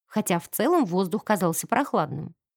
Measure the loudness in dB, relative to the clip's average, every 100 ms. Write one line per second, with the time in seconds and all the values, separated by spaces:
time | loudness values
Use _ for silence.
0 | _ -4 0 0 -2 -2 2 2 2 0
1 | 0 -2 0 0 2 0 0 0 0 0
2 | -2 -4 -10 -14 _